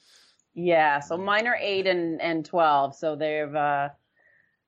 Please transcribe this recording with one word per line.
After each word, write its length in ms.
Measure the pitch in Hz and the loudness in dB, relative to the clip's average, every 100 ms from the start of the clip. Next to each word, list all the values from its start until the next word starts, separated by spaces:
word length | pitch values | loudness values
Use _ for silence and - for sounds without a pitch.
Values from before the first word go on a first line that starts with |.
| _ - _ _ _ | _ -20 _ _ _
Yeah, 440 | - 175 165 156 143 | -6 2 4 4 2
so 160 | 143 170 | -2 -6
mine 300 | 196 208 233 | 0 0 0
are 120 | 240 | -2
eight 260 | 202 190 190 | -2 -2 0
and, 340 | 180 170 160 | 0 -2 -4
and 240 | 170 160 | -2 -4
twelve, 520 | 156 180 160 143 139 139 | -2 2 4 4 2 -2
so 180 | 160 | -6
they've, 400 | 147 156 151 147 | -2 -2 -2 -4
uh, 360 | 151 147 143 143 - _ _ _ _ _ _ | -2 0 0 -2 -8 _ _ _ _ _ _